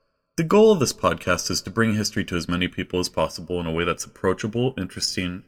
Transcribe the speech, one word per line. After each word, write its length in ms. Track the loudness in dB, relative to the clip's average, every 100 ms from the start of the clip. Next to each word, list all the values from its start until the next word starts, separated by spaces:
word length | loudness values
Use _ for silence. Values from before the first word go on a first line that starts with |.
| _ _ _ -2
The 60 |
goal 280 | 4 8 8
of 80 | 6
this 140 | 2
podcast 560 | 0 0 0 0 0 0
is 100 | -4
to 100 | -4
bring 220 | -4 -2
history 320 | 0 -2 -4
to 120 | -4 -4
as 120 | -2
many 200 | -2 -2
people 320 | -4 -4 -4
as 100 | -2
possible 500 | -2 -2 -4 -6 -4
in 60 | -2
a 40 |
way 140 | -2
that's 220 | 0 -2 -8
approachable, 680 | -4 -2 0 -2 -2 -2 -2
interesting, 640 | -8 -6 -4 -2 -4 -6